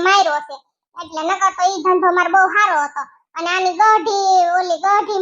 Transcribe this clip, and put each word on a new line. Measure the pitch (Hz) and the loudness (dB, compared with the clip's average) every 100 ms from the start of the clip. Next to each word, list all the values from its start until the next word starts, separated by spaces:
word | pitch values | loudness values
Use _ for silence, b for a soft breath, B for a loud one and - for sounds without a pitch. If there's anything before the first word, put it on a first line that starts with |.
| 359 | 2
માર્યો | 403 349 294 294 | 2 2 -2 -8
છે. | 269 _ _ _ 339 | -18 _ _ _ -18
એટલે | 320 311 320 | -12 -8 -4
નકર | 381 381 370 | -2 -2 0
તો | 359 | -2
ઈ | 381 | -2
ધંધો | 370 370 349 359 | 0 2 2 0
મારો | 349 381 | 2 2
બહુ | 381 403 | 2 2
સારો | 415 311 294 | 0 0 -4
હતો. | 294 269 _ _ 320 | -8 -12 _ _ -8
અને | 339 | -4
આની | 370 370 349 | -2 -2 2
ગઢી, | 427 427 440 403 381 370 349 359 | 4 4 0 -2 2 2 2 0
ઓલી | 359 320 381 | -2 -2 0
ગઢી | 403 427 392 | 0 0 -2